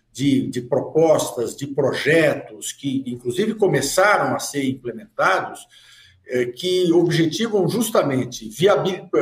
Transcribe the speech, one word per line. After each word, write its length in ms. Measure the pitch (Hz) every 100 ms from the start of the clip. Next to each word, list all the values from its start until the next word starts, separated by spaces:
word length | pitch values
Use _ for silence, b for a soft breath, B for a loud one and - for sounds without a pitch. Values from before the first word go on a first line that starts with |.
| _
de, 360 | 117 139 131 -
de 140 | 123
propostas, 920 | - 131 - 156 160 147 139 123 110
de 120 | - 143
projetos 1080 | 139 131 - 135 165 151 - - - -
que, 300 | - 139 135 123
inclusive, 480 | 123 123 151 220
começaram 800 | - 190 139 131 - 202 190 139
a 40 | 139
ser 260 | - 143
implementados, 1000 | 131 127 120 110 107 - 165 185 - - - b b b b b -
eh, 200 | 123 123
que 460 | - 185 180 180
objetivam 760 | 175 165 151 160 - 226 202 170
justamente, 800 | 220 226 220 139 131 - - 110
viabi-, 600 | - 190 185 185 180 - 160